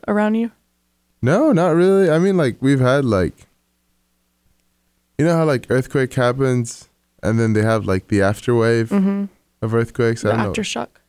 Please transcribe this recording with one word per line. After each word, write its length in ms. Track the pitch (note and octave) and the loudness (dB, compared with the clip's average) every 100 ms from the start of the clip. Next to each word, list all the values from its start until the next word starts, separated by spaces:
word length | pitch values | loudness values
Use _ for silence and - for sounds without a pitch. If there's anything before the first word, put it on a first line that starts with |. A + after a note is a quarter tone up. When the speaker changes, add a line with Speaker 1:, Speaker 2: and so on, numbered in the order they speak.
| - | -4
Speaker 1:
around 280 | G#3 G#3+ A3 | -2 -2 -2
you? 140 | A#3 - _ _ _ _ _ _ | -4 -10 _ _ _ _ _ _
Speaker 2:
No, 320 | A#2 F#3 D#4 | 0 2 2
not 220 | F#3+ F3 E3 | 2 2 2
really. 320 | F3+ G3 F#3 | 2 2 2
I 80 | D#3 | 2
mean, 180 | F#3+ F#3 | 2 0
like, 180 | C#3 G#2+ | 0 0
we've 200 | C3 C#3 | 0 2
had, 240 | B2+ C#3 | 2 2
like, 300 | C3 G2 - - _ _ _ _ _ _ _ _ _ _ _ _ _ _ _ _ _ - | 0 0 -2 -6 _ _ _ _ _ _ _ _ _ _ _ _ _ _ _ _ _ -2
you 80 | D#3 | 0
know 100 | E3 | 2
how, 80 | |
like, 220 | D#3+ C3 - | 0 -2 0
earthquake 460 | B2+ C3 C#3+ C3 | -2 0 -2 -2
happens 720 | - B2 B2+ C3+ B2+ A#2 - - _ _ _ | 0 0 0 0 -2 -4 -10 -20 _ _ _
and 160 | - A2+ | -2 0
then 140 | A2+ | 2
they 100 | G#2+ | 2
have, 220 | A2 A2+ G2+ | 2 0 0
like, 220 | F#2+ - | -4 0
the 120 | G#2 | 0
afterwave 680 | G2 G#2 - A#2+ A2+ A#2 A2+ | 0 -2 -2 0 2 0 0
Speaker 1:
Mm-hmm. 360 | G3+ F#3+ G3 G3 _ _ - | 0 0 -2 -6 _ _ -10
Speaker 2:
of 120 | A2 | -4
earthquakes? 500 | A2+ A#2 - A#2 A2+ | -2 -2 -2 -2 -2
I 60 | G#2 | -2
Speaker 1:
The 60 | A2+ | -2
Speaker 2:
don't 100 | G#2 | -2
know. 60 | |
Speaker 1:
aftershock? 360 | F2+ G3+ - - _ | -6 -6 -8 -10 _